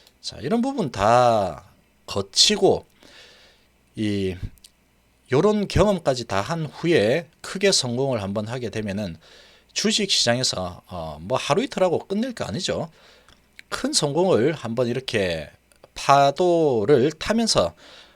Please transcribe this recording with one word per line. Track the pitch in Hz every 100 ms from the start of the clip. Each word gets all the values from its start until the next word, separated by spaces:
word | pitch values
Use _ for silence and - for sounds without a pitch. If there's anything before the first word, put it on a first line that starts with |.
| _ _
자, | - -
이런 | 131 233
부분 | 269 277 151
다 | 95 104 120 123 113 92 71 - _ _ _ -
거치고 | 101 - - - 202 185 - - _ - - - - _ _ _ _ _ 113
이, | 107 101 95 87 - - - _ _ _ _ _ -
요런 | 131 202 208 196
경험까지 | 151 208 185 151 123 127
다 | 98
한 | 107 165 147
후에 | - 165 147 104 156 165 _
크게 | - 190 196
성공을 | 180 123 120 139 117
한번 | 98 104 107
하게 | 127 110
되면은 | 110 104 98 98 80 - - - _ _
주식 | - 214 214 196
시장에서, | - 117 120 127 95 90 90 -
어, | 90 80 76
뭐 | 90 127
하루 | - 220
이틀하고 | 277 - 277 233 -
끝낼 | 202 262
거 | 226 -
아니죠. | 185 - 87 160 _ - _ _ _ _ _ -
큰 | - 262
성공을 | 311 147 147 185 117 139
한번 | 156 113 117 120
이렇게 | 123 - 110 92 82 73 _ _ _ _
파도를 | - - 139 139 139 180 170 151 117 127 139 143
타면서, | - - 226 226 127 90 - - - -